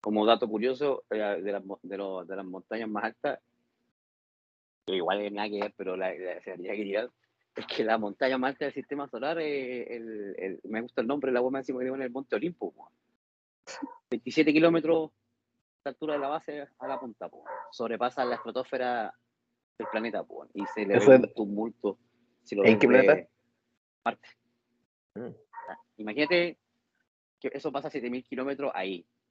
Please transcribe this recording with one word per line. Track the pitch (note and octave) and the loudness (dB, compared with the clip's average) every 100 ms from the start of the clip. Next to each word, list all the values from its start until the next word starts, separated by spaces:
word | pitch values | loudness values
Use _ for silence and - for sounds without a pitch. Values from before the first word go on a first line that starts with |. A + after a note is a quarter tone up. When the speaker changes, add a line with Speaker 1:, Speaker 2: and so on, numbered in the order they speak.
Speaker 1:
Como | G#2+ G#2+ G#2+ | 0 2 6
dato | A2+ A2+ | 4 2
curioso, | G#2+ A#2+ B2+ C#3+ C3 - | -2 -2 0 -2 -2 -4
eh, | G#2+ G#2 F#2+ | -4 -2 -2
de | F#2+ | -4
las | G2+ | -6
mo-, | F#2+ G2+ | -8 -14
de | - G2 | -10 -8
lo-, | G2 F#2 | -6 -8
de | E2+ F#2+ | -8 -10
las | |
montañas | F#2+ F#2 - A2+ A2+ | -10 -14 -10 -8 -6
más | G#2 | -4
altas, | A2 - D3 - _ _ _ _ _ _ _ _ _ _ _ _ _ _ - | -6 -4 -6 -6 _ _ _ _ _ _ _ _ _ _ _ _ _ _ -4
que | F#2 | -2
igual | E2+ G2 | 0 0
es | G#2 | -2
nada | G#2 G#2+ | -4 -6
que | G#2 | -4
ver, | G2+ _ | -6 _
pero | F#2 F#2 | -6 -4
la, | F#2 | -4
la, | E2 F2+ F2 | -4 -8 -8
se | - | -10
habría | F2+ F2+ | -10 -8
que | G2+ | -6
tirar, | G2+ G2 B2 _ _ _ _ | -4 -4 -4 _ _ _ _
es | - A2 | -14 -10
que | - | -2
la | A2+ A2+ | 2 2
montaña | G#2 G2 C3+ C3 | 0 -2 0 2
más | B2+ | -2
alta | C3+ C#3+ | -2 -6
del | |
sistema | C#3 - D3 C#3+ | -6 -8 -8 -8
solar, | A#2 C3+ E3 | -6 -4 -4
eh, | D#3 C#3+ B2+ B2 - A#2 | -2 -4 -4 -8 -8 -10
el, | A2+ A2 G2+ - | -10 -10 -10 -6
el, | F#2+ F#2 | -6 -8
me | - A2 | -6 -6
gusta | B2 - | -6 -4
el | A2+ | -2
nombre, | C#3+ C3 | 0 0
la | B2 | 2
wea | B2+ | 0
más | C3+ | -2
encima | C3 B2+ | -4 -4
que | B2+ | -4
tiene | C3+ | -4
el | B2+ | -6
Monte | B2 C#3 G#2+ | -8 -4 -4
Olimpo, | D#3+ E3+ F#2 | -4 -6 -10
po. | - - _ _ _ _ _ _ _ - - - - _ | -10 -20 _ _ _ _ _ _ _ -18 -14 -14 -16 _
Veintisiete | A#2+ - D#3+ D#3 | -6 -2 2 4
kilómetros | D3+ E3 E3 D#3 E3 D#3 _ _ _ _ _ _ _ | 6 6 4 2 0 0 _ _ _ _ _ _ _
de | C#3 | -12
altura | B2+ D#3 | -8 -4
de | D3 | -2
la | C#3 | -2
base | D3+ - D3 C#3+ _ | -4 -6 -12 -12 _
a | C3 | -8
la | C#3 | -6
punta, | A#2+ - F2 | -8 -12 -14
po. | - - - - | -14 -14 -12 -12
Sobrepasa | - A2+ A2+ B2 C3+ | -6 -4 0 -2 0
la | B2 A#2+ | -2 -2
estratosfera | A#2 B2+ B2+ C3 B2 A#2+ G#2 - _ _ _ _ _ _ | -6 -6 -6 -4 -2 -2 -4 -10 _ _ _ _ _ _
del | - | -6
planeta, | A2 A2+ G#2 | -4 -2 -4
po, | - - - | -6 -12 -14
y | - - | -10 -8
se | - G2+ | -4 4
le | G2+ | 8
Speaker 2:
¿Eso | C#3 | 12
Speaker 1:
ve | C3 | 12
Speaker 2:
es | |
Speaker 1:
un | - | 10
tumulto. | - G#2 G2+ A2+ - G#2 - _ _ _ _ | -2 -4 -2 -4 -4 -6 -6 _ _ _ _
Si | - | -6
lo | G2+ | 4
Speaker 2:
en | G2 | 6
Speaker 1:
ves | A2 | 8
Speaker 2:
qué | B2 | 8
Speaker 1:
de | B2+ | 8
Speaker 2:
planeta? | - - - _ _ _ _ _ _ _ | 8 6 4 _ _ _ _ _ _ _
Speaker 1:
Marte. | A#2 - - - _ _ _ _ _ _ _ | -4 -4 -16 -20 _ _ _ _ _ _ _
Speaker 2:
Mm. | G2+ A#2+ - _ - - - _ - | -14 -14 -14 _ -18 -14 -16 _ -12
Speaker 1:
Imagínate | G#2 G#2+ D3+ F3 F3 D3 _ _ _ _ _ _ _ _ | -8 0 2 4 2 -4 _ _ _ _ _ _ _ _
que | C3+ | -8
eso | C#3 D3+ | -6 -6
pasa | C3+ D3+ | -6 -6
a | |
siete | C#3+ A#2+ | -6 -6
mil | B2 | -6
kilómetros | - C3 C3 C#3 C#3 | -6 -6 -4 -4 -4
ahí, | - F#2+ F2+ - _ _ | -4 -4 -6 -10 _ _